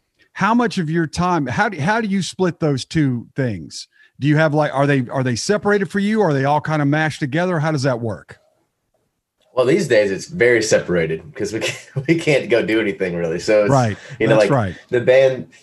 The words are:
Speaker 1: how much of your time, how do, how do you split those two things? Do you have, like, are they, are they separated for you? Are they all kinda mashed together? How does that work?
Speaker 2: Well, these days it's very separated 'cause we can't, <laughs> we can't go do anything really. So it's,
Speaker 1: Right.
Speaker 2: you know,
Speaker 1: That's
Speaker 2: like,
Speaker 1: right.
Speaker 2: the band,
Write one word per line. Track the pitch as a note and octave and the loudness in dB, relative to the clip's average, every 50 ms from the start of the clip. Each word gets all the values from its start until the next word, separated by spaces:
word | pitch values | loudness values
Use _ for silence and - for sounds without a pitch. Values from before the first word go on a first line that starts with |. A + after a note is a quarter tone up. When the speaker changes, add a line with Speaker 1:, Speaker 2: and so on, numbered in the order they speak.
| _ _ _ _ _ _ _ | _ _ _ _ _ _ _
Speaker 1:
how | - F#3 G3+ A3+ | -2 0 2 2
much | A#3+ B3 A3 - F#3+ | 2 0 0 -2 -4
of | F3 D3 | -4 -2
your | D#3+ E3+ E3 D3 | -2 -2 -2 -2
time, | - - F3 F3+ F3+ E3 C#3+ B2 | -2 -4 -2 -2 0 -2 -2 -2
how | A#2 D#3+ G#3 A#3+ | -2 -2 -2 -2
do, | G3+ D#3 | -2 -4
how | C3+ E3+ G#3 A#3 | -2 -2 -2 -2
do | A#3 G#3 | -2 -2
you | F#3+ G3 | -2 -2
split | E3+ - - - F#3 F3+ D#3+ - | -4 -4 -4 -2 -2 -2 -2 -2
those | - D3+ C#3+ B2+ - | -2 -2 -2 -2 -6
two | - - E3 D3+ C3+ B2+ A#2+ - - _ | -4 -2 0 0 0 -2 -4 -8 -8 _
things? | - C3+ B2 G#2+ F2+ D#2 - - - - - _ _ _ _ _ - | -4 -4 -4 -4 -6 -10 -12 -16 -18 -18 -18 _ _ _ _ _ -4
Do | B2+ D3 | 0 2
you | D3+ D3 | 2 4
have, | D#3+ D#3 C#3+ | 2 2 2
like, | D#3 D3+ C#3+ - | 0 0 0 0
are | C3 C#3+ C#3+ | 0 2 2
they, | C#3+ C#3 B2 - | 2 0 0 -2
are | - C#3 C3 | -4 -2 -2
they | B2+ B2 | -2 -2
separated | A2 - - G3+ G#3 - G#3 G3+ G#3 G3 - | -2 -2 -2 -2 0 0 0 0 0 0 -2
for | - G3+ | -2 -2
you? | G3 G#3 A3 A3 | -2 0 0 2
Are | G#3 E3+ D3 | 2 2 2
they | C3+ C3+ | 0 0
all | C#3 D3 D3+ | 0 0 0
kinda | - - D#3 D#3 D3 | 0 -2 -2 0 2
mashed | C#3 C#3+ D3+ D#3 D#3 C3 - | 2 2 2 0 -2 -2 -4
together? | - C3+ B2 D#3+ F3 F#3 F3+ D#3+ | -6 -4 -2 -2 0 0 -2 -2
How | D3 D#3+ | -2 -2
does | D#3 C#3+ B2+ | -2 0 0
that | C#3+ B2+ A#2 | -2 -2 -2
work? | A#2 A2+ G2 D2+ - - - - _ _ _ _ _ _ _ _ _ _ _ _ _ _ _ _ _ _ _ _ _ _ _ | -4 -6 -8 -8 -12 -18 -20 -20 _ _ _ _ _ _ _ _ _ _ _ _ _ _ _ _ _ _ _ _ _ _ _
Speaker 2:
Well, | B2 B2+ | 0 2
these | A#2+ D#3 G3+ F#3+ C3 | 2 2 2 2 2
days | A#2+ A2 G#2 G2 | 4 4 4 2
it's | F#2+ F2 - - | 0 -4 -6 -10
very | - F2 A#2 B2 B2 A2+ | -2 2 4 4 4 4
separated | G#2+ - - F#2+ E2 - F2+ E2+ D#2+ D#2+ D#2+ D#2+ - - - | 2 2 2 0 2 0 0 0 0 0 -2 -6 -8 -14 -10
'cause | - G#2+ F#2+ | -8 -8 -6
we | G#2 A2 | -4 -6
can't, | - - - - - - - | -6 -6 -6 -8 -14 -10 -10
<laughs> | C#3 C3+ - | -6 -2 -2
we | E3+ E3 | -2 0
can't | - D3+ D3 B2+ - G2+ | 2 0 0 0 2 2
go | A#2 A2+ G2 | 0 0 2
do | F#2 A2 A2+ | 2 0 0
anything | A2 G2+ F#2+ - F#2+ F#2 F2 | 0 -2 -2 -4 -4 -4 -4
really. | E2+ E2+ E2 D#2+ F2+ | -4 -4 -4 -4 -4
So | - - A2 G#2+ G#2 | 0 2 2 4 4
it's, | G#2 | 4
Speaker 1:
Right. | C#3 C3+ B2 A2+ G2+ - - - - - | 4 2 2 0 -2 -6 -12 -18 -6 -2
Speaker 2:
you | G#2+ - | 0 2
know, | A2 | 4
Speaker 1:
That's | G#2+ G#2 G2+ | 4 4 4
Speaker 2:
like, | D3 C3 | 2 0
Speaker 1:
right. | G#2+ F#2 F2 - - _ | 0 -2 -6 -10 -8 _
Speaker 2:
the | - B2 | -2 0
band, | A#2 - B2+ C3 C3+ C3 C3 B2 B2 - _ _ | 2 4 4 6 4 4 2 -2 -6 -14 _ _